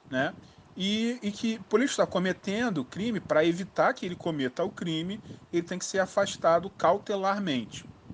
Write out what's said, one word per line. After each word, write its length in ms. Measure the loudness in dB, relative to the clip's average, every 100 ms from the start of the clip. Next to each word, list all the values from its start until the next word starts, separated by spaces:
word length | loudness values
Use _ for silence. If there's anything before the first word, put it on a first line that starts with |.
| -6
né? 240 | -2 -2 -4 -20 -20 -16 -6
E, 440 | -2 0 0 -2
e 100 | -4
que, 280 | -4 -4 -4 0
por 100 | 2
ele 100 | 2
estar 180 | 0 0
cometendo 720 | 2 0 -2 -2 -2 0 -2
o 60 | -4
crime, 340 | -4 -4 -4
pra 260 | 2 4 4
evitar 480 | 2 -2 2 2
que 140 | 2 -4
ele 80 | -4
cometa 480 | -4 0 -2 -2
o 80 | -4
crime, 500 | -4 -4 -2 -4 -6 -10 -18 -4
ele 80 | -4
tem 160 | -2 -6
que 80 | -4
ser 140 | 0
afastado 680 | 0 2 0 2 4 4 2
cautelarmente. 1120 | 0 4 4 2 -2 0 0 0 0 -2 -10 -18 -20 -18